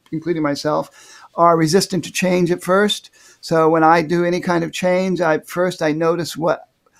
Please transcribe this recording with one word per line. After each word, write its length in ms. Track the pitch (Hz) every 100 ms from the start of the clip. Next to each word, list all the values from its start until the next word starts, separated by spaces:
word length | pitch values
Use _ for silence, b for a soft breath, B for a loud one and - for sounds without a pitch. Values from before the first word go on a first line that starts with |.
| _
including 300 | 160 160 170
myself, 800 | 147 143 151 147 - - - - - -
are 220 | 170 165
resistant 460 | 160 190 185 180 -
to 60 |
change 400 | - 185 180 170
at 120 | 175
first. 480 | 175 190 208 - - b b b
So 280 | - 160 160
when 140 | 165
I 180 | 160 170
do 240 | 156 170 175
any 140 | 175
kind 240 | 185 175
of 80 | 165
change, 500 | - 185 185 190 170
I, 180 | 165 156
first 420 | - 175 180 175
I 100 | 156
notice 460 | 156 165 175 151 -
what, 320 | 170 - - _ _ b